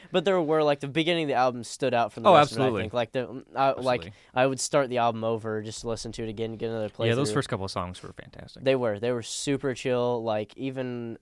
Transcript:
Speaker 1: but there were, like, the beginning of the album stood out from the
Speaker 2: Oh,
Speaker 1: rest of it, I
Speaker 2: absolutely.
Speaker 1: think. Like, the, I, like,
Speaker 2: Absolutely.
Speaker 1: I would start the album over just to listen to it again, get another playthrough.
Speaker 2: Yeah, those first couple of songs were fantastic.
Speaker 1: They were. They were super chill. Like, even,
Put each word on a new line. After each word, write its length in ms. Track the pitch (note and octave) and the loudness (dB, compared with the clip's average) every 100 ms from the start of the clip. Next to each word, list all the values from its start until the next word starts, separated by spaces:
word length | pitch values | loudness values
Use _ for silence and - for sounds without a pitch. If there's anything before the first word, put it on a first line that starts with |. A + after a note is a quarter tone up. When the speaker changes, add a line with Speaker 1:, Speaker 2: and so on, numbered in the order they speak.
| - | -2
Speaker 1:
but 140 | F#3 F3+ | 0 2
there 140 | F#3 | 2
were, 220 | D3 D#3 | 4 4
like, 180 | D3+ C#3+ | 4 2
the 80 | C#3 | -2
beginning 360 | C#3 D#3+ E3+ | 0 2 2
of 40 | D3+ | 2
the 40 | |
album 300 | A#2 B2+ A#2+ | 2 2 0
stood 280 | A2+ - C3 A#2+ | -10 -2 0 2
out 180 | A2 | 0
from 80 | - | 2
the 80 | A#2 | 6
Speaker 2:
Oh, 60 | E3 | 8
Speaker 1:
rest 160 | C#3+ | 6
of 80 | A#2 | 2
it, 20 | |
I 40 | C3 | 0
Speaker 2:
absolutely. 160 | G#2+ | 0
Speaker 1:
think. 100 | A2 | -2
Like, 180 | A#2+ A2+ | -2 -2
the, 300 | C3+ A2+ B2+ - G#2 | -4 -6 -10 -8 0
I, 140 | C3+ | 2
like, 60 | - B2+ B2 | 2 0 0
Speaker 2:
Absolutely. 120 | F2+ - - B2+ | -4 -16 -6 2
Speaker 1:
I 100 | C3+ | 2
would 140 | C3 | 2
start 300 | - D3 C3 | 0 2 2
the 100 | B2 | 2
album 240 | A#2 A2+ | 2 2
over 400 | A2+ A2+ A2 G#2+ | -2 -2 -2 -4
just 180 | G#2+ - | -6 -8
to 60 | A#2 | -6
listen 240 | A2 A#2 | -6 -6
to 120 | G#2+ | -6
it 60 | A2+ | -6
again, 240 | G#2+ A2+ A2 | -4 -6 -4
get 120 | A2+ | -4
another 200 | A2+ G#2+ | -4 -6
playthrough. 180 | - A2+ | -2 0
Speaker 2:
Yeah, 80 | A#2+ | 2
those 160 | C#3+ | 2
first 180 | A2 - | 0 -2
couple 160 | A2 F#2+ | -4 -4
of 60 | |
songs 320 | G2+ F2+ F#2 | -6 -6 -10
were 100 | - | -14
fantastic. 500 | - - - - - | -16 -18 -18 -18 -4
Speaker 1:
They 120 | B2+ C3 | 0 2
were. 240 | A#2+ G2+ | 0 0
They 120 | A#2 | -2
were 120 | B2 | -2
super 500 | G#2+ - - C#3 C#3 | -4 -6 -2 -2 -2
chill. 500 | B2 C3+ B2 B2 A#2+ | -4 -2 0 0 0
Like, 320 | A2+ G#2+ G#2+ - | 0 -2 -4 -6
even, 640 | C3+ C3 B2+ A#2+ A#2 A2+ | -8 -6 -6 -6 -8 -10